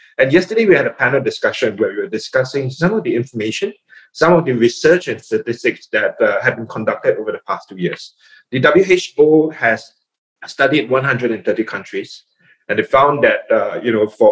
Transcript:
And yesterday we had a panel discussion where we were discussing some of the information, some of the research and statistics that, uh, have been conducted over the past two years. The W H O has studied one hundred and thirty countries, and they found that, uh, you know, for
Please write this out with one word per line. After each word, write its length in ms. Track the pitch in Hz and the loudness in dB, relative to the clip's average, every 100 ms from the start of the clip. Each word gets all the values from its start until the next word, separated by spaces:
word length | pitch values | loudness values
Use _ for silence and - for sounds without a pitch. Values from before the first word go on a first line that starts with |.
| _ - | _ -2
And 140 | 131 | 2
yesterday 340 | 165 180 220 220 | 2 2 2 4
we 80 | |
had 140 | 151 123 | 4 2
a 20 | |
panel 300 | - 127 135 | -2 0 0
discussion 560 | 113 - 107 - 117 98 | -2 -4 -4 -2 -4 -2
where 140 | 101 | -2
we 80 | 101 | -2
were 100 | 98 | -6
discussing 600 | 110 - 131 131 139 131 | -8 -4 -2 -2 -4 -6
some 220 | 135 175 | -2 -2
of 120 | 220 | -2
the 100 | 123 | -2
information, 580 | 120 131 117 107 - 202 - _ - _ | -4 -4 -6 -6 -6 -8 -10 _ -20 _
some 220 | - 160 | -2 2
of 140 | 175 135 | 2 2
the 60 | |
research 540 | 120 117 - 156 180 151 | 2 2 2 2 2 0
and 160 | 104 | -10
statistics 640 | - 110 117 113 123 - - | -4 -4 -4 -4 -4 -4 -4
that, 280 | 107 104 - | -2 -2 0
uh, 200 | 110 101 | 0 2
have 140 | 127 113 | -2 -4
been 100 | 113 | -8
conducted 520 | 117 110 104 131 101 | -6 -6 -2 -2 -2
over 120 | 107 | -6
the 100 | 101 - | -8 -8
past 220 | 92 - | -10 -10
two 80 | 95 | -8
years. 380 | 87 - - _ _ - _ | -6 -8 -14 _ _ -20 _
The 80 | 123 | 0
W 260 | 131 185 | 4 4
H 300 | 185 180 - - | 4 2 2 2
O 340 | 151 156 156 | 6 6 2
has 420 | - 117 113 - _ _ _ _ _ - | -2 -2 -2 -6 _ _ _ _ _ -14
studied 440 | - 139 151 120 | -2 0 0 0
one 140 | 131 | 0
hundred 260 | 139 123 120 | 0 -2 -2
and 120 | 107 | -2
thirty 220 | 98 107 | -2 -4
countries, 600 | 110 101 95 98 - - _ _ _ _ - | -4 -10 -10 -10 -10 -16 _ _ _ _ -6
and 100 | 107 | -4
they 40 | |
found 420 | 107 135 143 147 | 0 2 2 2
that, 260 | 117 107 - | 2 0 0
uh, 300 | 110 101 82 | 0 0 -4
you 80 | 120 | -2
know, 160 | 110 104 | 0 0
for 240 | - 131 | 4 2